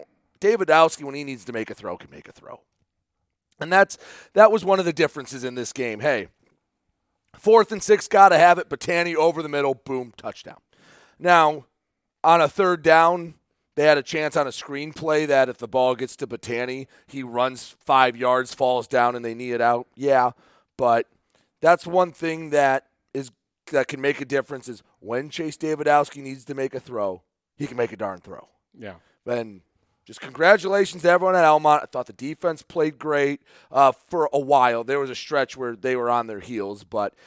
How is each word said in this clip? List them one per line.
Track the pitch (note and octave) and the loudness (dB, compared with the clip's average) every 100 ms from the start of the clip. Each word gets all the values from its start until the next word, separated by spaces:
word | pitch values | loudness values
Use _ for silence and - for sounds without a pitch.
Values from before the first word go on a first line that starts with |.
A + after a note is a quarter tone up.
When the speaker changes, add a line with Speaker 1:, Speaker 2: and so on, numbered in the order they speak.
| - _ _ _ | -20 _ _ _
Speaker 1:
David | C3+ F#3 F3+ | 0 0 2
Dowski, | D#3 D#3+ - | 4 4 0
when | C#3+ C#3 | -12 -12
he | |
needs | C#3+ B2+ - | -12 -14 -10
to | |
make | A#2 G#2+ | -8 -8
a | |
throw, | G#2 G2+ F2+ | -10 -12 -12
can | - | -16
make | D2 - | -20 -20
a | |
throw. | - - - _ _ _ _ _ _ _ _ _ _ | -20 -20 -20 _ _ _ _ _ _ _ _ _ _
And | D#3 | 0
that's, | F#3 G3 - - - - | 2 2 -2 -20 -20 -2
that | F#3+ A3 | 4 4
was | G#3+ F3+ | 4 0
one | F#3+ | 0
of | E3+ | 0
the | |
differences | D#3+ D3+ D3+ C3 C3+ B2+ | -2 -2 -2 -14 -10 -10
in | B2 | -8
this | A2+ | -10
game. | - B2 G#2+ | -8 -8 -4
Hey, | C#3+ B2 F2+ _ _ _ _ _ _ _ _ _ _ _ | -2 -2 -6 _ _ _ _ _ _ _ _ _ _ _
fourth | G#3 A3+ G#3 | 4 4 4
and | G#3 | -2
six, | - G#3 - | 0 0 2
gotta | G#3+ G3 E3 | 4 6 8
have | F3 F3 | 6 4
it. | - | -2
Batani | C#3+ - E3+ F3 E3 | -8 -4 -2 -2 0
over | D#3+ D#3+ | 0 0
the | D#3 | -4
middle, | C#3+ C#3+ | -4 -2
boom, | B2 - C3 B2 - | -4 -8 -8 -8 -14
touchdown. | A2+ - E2 C#2+ _ _ _ _ _ _ | -14 -14 -20 -20 _ _ _ _ _ _
Now, | E3+ F3 D#3 D3+ - _ _ _ _ _ | 2 4 4 0 -12 _ _ _ _ _
on | D#3+ E3+ | 2 4
a | D3 | 2
third | - F#3+ F3 | 0 0 0
down, | D#3 D#3+ E3 F3+ E3+ - _ _ _ - | 4 6 6 0 -8 -20 _ _ _ 0
they | D3+ | 2
had | D3 | 2
a | |
chance | C3 D#3+ D3+ D#3 | 0 -6 -4 -4
on | C#3 | -4
a | |
screenplay | - - C#3 D3+ D3+ D#3+ D3+ D3+ | -8 -12 -12 -12 -8 -2 -2 2
that | C#3 C3 | 2 2
if | A#2 | -2
the | A#2 | -6
ball | B2+ B2+ B2+ | -2 0 -2
gets | B2+ - | -8 -10
to | B2 | -12
Batani, | A#2 - A#2+ B2 C3 C3 _ _ | -12 -8 -6 -6 -10 -14 _ _
he | C3+ | -14
runs | B2+ A#2+ B2+ B2+ - - | -8 -4 -4 -4 -16 -12
five | - C3+ B2+ A#2 | 0 4 4 2
yards, | B2 B2+ B2+ | 0 0 -2
falls | - C3 B2 A2+ | -4 -2 -2 -2
down, | B2+ A#2+ B2 | 0 0 -2
and | |
they | A#2 | -8
knee | A2+ B2 | -10 -6
it | A#2+ | -2
out. | A#2 A#2+ B2 - | 0 0 -4 -6
Yeah, | C#3 C3+ B2 - _ _ _ - | 0 2 2 -4 _ _ _ -4
but | B2 A#2 - _ _ _ _ _ | 0 0 -2 _ _ _ _ _
that's | D#3 F3 F3 | 2 2 0
one | F3+ F3+ | -2 -2
thing | C#3+ E3 D#3+ D#3+ | -4 -8 -8 -2
that | D3 C#3 C3 - _ _ | 2 2 0 -4 _ _
is, | C3+ C3+ - _ _ - | -12 -12 -18 _ _ -6
that | C#3+ B2+ | -4 -4
can | C#3 | -4
make | C#3 C#3 | -4 -4
a | C3 | -4
difference | C3+ A#2+ C#3 B2 | -6 -6 -12 -14
is | A2+ _ _ | -18 _ _
when | G2 A#2+ D3 | -10 -8 -8
Chase | - D#3 - | -10 -10 -8
Davidowski | D#3 D3+ D3 D3 C#3+ C#3+ | -6 -2 2 2 0 -6
needs | C3+ C3+ B2 | -16 -16 -12
to | |
make | C3+ C3 | -8 -6
a | C3 | -8
throw, | - A#2 G2+ F2+ _ _ _ - | -10 -6 -6 -6 _ _ _ -12
he | D3 | -8
can | B2 | -4
make | A#2 | -4
a | A2 | -4
darn | G#2 F2+ | -10 -10
throw. | G2+ F2+ - _ _ - | -16 -20 -20 _ _ -20
Speaker 2:
Yeah. | G#2 E2+ _ _ - | -20 -20 _ _ -8
Speaker 1:
And | A#2+ A2+ G2 _ _ _ _ _ | -8 -8 -16 _ _ _ _ _
just | A2+ | -20
congratulations | C#3 C3 E3 G#3 F#3 G3 F#3 F3+ | -18 0 4 4 4 0 -2 0
to | E3+ | 2
everyone | F3+ F#3 F#3 | 4 4 4
at | |
Almont. | D#3+ D#3 D3+ D3+ | 6 4 4 2
I | - | 0
thought | B2+ B2 | -8 -10
the | |
defense | G2+ C3+ D#3 F3 D#3 | -12 -14 -6 -6 -6
played | - F3 D3+ D3+ | -8 -4 -4 -4
great, | D#3 C#3+ C#3+ C#3+ _ _ _ | -4 0 0 -2 _ _ _
uh, | C3 C#3 | 4 4
for | - _ F3+ D3+ | 2 _ -4 -2
a | C#3+ | -2
while. | C3+ C#3 B2 A#2 | 0 2 2 0
There | A#2 C#3+ | -4 -4
was | C3+ | -4
a | A#2+ | -10
stretch | - D3 B2+ C3 | -6 -4 -4 -6
where | B2 A2+ | -10 -6
they | C3 B2+ | -4 -2
were | A#2+ | 0
on | A#2+ A2+ | -2 -2
their | G#2 | -10
heels, | F#2+ A#2 G2 G#2 | -10 -8 -8 -10
but | G#2+ A2 G2+ - | -8 -6 -6 -8